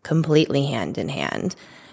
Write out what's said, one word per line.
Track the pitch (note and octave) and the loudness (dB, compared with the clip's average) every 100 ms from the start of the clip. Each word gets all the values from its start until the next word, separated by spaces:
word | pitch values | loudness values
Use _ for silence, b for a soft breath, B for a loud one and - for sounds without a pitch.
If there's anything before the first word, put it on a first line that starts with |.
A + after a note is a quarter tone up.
completely | - D#3+ D#3 D3+ D#3+ C#3 C#3 | -2 0 4 4 4 2 0
hand | A#2 E2 - | -2 -4 -4
in | - | -4
hand, | C#3+ D2 - - - B B B | -4 -4 -2 -4 -6 B B B